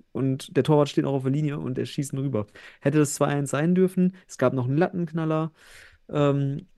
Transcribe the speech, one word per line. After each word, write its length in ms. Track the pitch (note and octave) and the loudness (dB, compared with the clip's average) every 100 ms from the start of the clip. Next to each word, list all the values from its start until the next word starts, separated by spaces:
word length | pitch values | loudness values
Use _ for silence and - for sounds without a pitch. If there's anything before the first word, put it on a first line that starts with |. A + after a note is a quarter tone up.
| _ | _
und 460 | A2+ C3+ C3 - C#3+ | -4 -2 -2 -2 0
der 80 | |
Torwart 240 | C3+ D3 C#3+ | 4 4 4
steht 160 | - | 0
auch 100 | C#3 | -2
auf 80 | C#3 | -2
der 80 | C3 | 0
Linie 300 | C#3+ D3+ D3+ | 0 -2 -4
und 180 | C#3+ C3 | -6 -6
er 80 | B2 | -6
schießt 280 | - C3+ | -6 -6
ihn 40 | C3+ | -4
rüber. 300 | C#3 A2+ G#2 - - - | -4 -4 -6 -12 -20 -4
Hätte 180 | - D3+ | 0 2
das 160 | C#3+ | 2
zwei 140 | - C#3+ | 2 0
eins 220 | C#3+ C#3 | 0 -2
sein 260 | C3+ E3 F3+ | -2 2 4
dürfen, 400 | F#3 F#3 F#3 - _ | 2 2 0 -2 _
es 120 | - | -2
gab 160 | B2 | 0
noch 120 | C3 B2 | 2 0
einen 100 | C#3+ | 0
Lattenknaller, 760 | F3+ F3+ E3 E3 D#3 D#3 D#3+ - - - - _ - | 0 -2 -6 -4 -2 -2 -2 -8 -20 -20 -20 _ -6
ähm, 580 | D3+ C#3+ C#3 C#3 C#3 - | 0 2 2 -2 -4 -10